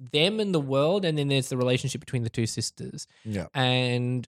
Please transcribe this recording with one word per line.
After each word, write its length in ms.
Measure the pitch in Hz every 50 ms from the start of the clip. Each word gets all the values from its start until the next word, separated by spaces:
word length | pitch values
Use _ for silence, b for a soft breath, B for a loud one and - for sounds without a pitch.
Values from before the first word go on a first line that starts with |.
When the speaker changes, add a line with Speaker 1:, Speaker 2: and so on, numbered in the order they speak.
| 131 120
Speaker 1:
them 280 | - 147 160 196 220 220
and 120 | 214 202 180
the 60 | 156
world, 440 | 139 135 135 135 143 160 190 208 190
and 120 | 165 156 151
then 100 | 143 139
there's 200 | 139 135 127 -
the 60 | 135
relationship 440 | 127 123 123 127 127 - 131 - 127
between 240 | - - - 123 113
the 60 | 113
two 160 | - - 113
sisters. 600 | 110 - 120 117 - - - - 190 - 147 - - _ _ -
Speaker 2:
Yeah. 220 | 113 104 98 85 - -
Speaker 1:
And 720 | 139 127 127 127 127 127 123 123 123 123 123 127 127 117